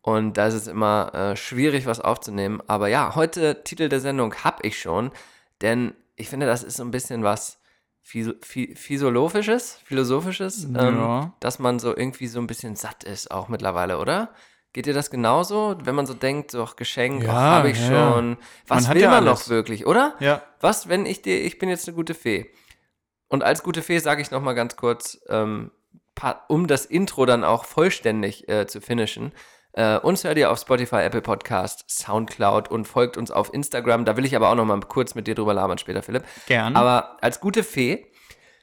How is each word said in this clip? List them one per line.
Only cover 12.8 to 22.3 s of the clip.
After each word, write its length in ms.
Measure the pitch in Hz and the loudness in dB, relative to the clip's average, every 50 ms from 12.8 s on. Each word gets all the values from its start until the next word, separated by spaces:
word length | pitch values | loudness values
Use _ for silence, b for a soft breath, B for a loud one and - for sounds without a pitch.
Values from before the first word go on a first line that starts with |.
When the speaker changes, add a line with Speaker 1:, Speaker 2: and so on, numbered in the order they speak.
| - 107 - _ - | -12 -12 -14 _ -14
Speaker 1:
ist 260 | 95 101 - - - | -12 -12 -12 -10 -8
auch 180 | - 95 95 | -8 -8 -6
mittlerweile, 520 | 107 117 - - 95 90 87 90 92 90 71 | -6 -6 -4 -2 -2 0 0 -2 -2 -2 -2
oder? 300 | 85 - 165 196 233 - b b b b b b b b - | -2 -2 -2 -2 -4 -6 b b b b b b b b -12
Geht 120 | 131 120 | -6 -4
dir 60 | 147 139 | -2 -2
das 160 | 143 143 - | -2 -2 -4
genauso, 640 | - 123 117 113 123 160 180 190 202 214 214 208 190 175 139 | -4 0 2 4 4 4 2 0 -2 -2 -2 -2 -4 -4 -4
wenn 100 | 127 131 | -2 0
man 140 | 147 143 | 0 -2
so 60 | 127 131 | -2 -4
denkt, 340 | 117 - 135 139 147 143 - | -2 -2 -2 -2 -2 -6 -6
so, 140 | - 120 113 | -6 -6 -6
ach, 140 | 110 - | -6 -8
Geschenk, 440 | - 120 - - 131 120 127 139 135 117 | -8 -8 -6 -2 0 0 0 0 -2 0
Speaker 2:
Ja, 60 | 110 107 | 0 2
Speaker 1:
ach, 240 | 123 131 151 170 170 | 4 6 6 6 6
hab 60 | 143 | 6
ich 120 | 143 120 113 | 4 2 2
Speaker 2:
ja, 120 | 120 123 | 2 4
ja. 220 | 135 120 120 120 120 | 4 4 6 4 4
Speaker 1:
schon. 240 | 120 120 120 120 B B B B B B | 2 2 0 -4 B B B B B B
Was 140 | - 143 127 123 | 0 2 2 4
Speaker 2:
Man 40 | |
hat 80 | 123 151 | 4 6
Speaker 1:
will 60 | 170 202 | 6 8
Speaker 2:
ja 60 | 226 | 8
Speaker 1:
man 160 | 254 233 185 | 8 8 8
Speaker 2:
alles. 140 | 143 123 117 | 6 4 2
Speaker 1:
noch 80 | - 117 | 0 0
wirklich, 360 | 117 113 107 113 113 101 - | 0 0 0 -2 -6 -2 2
oder? 300 | - 175 240 277 294 294 - | 4 4 4 4 2 0 0
Speaker 2:
Ja. 220 | 139 143 147 - - - _ _ | 2 2 2 0 -4 -16 _ _
Speaker 1:
Was, 260 | - 175 220 - - 175 | 2 2 2 0 -2 -2
wenn 160 | 175 190 196 | 0 0 0
ich 160 | - 190 - | -2 -6 -6
dir, 200 | - 190 180 - - | -2 -2 0 0 0
ich 160 | 175 - - | -4 -4 -4
bin 100 | 190 185 | -4 -4
jetzt 180 | 180 175 - | -4 -4 -6
eine 80 | - 170 | -8 -6
gute 180 | 165 165 165 160 | -6 -6 -6 -8
Fee. 340 | - - 120 | -4 -2 -2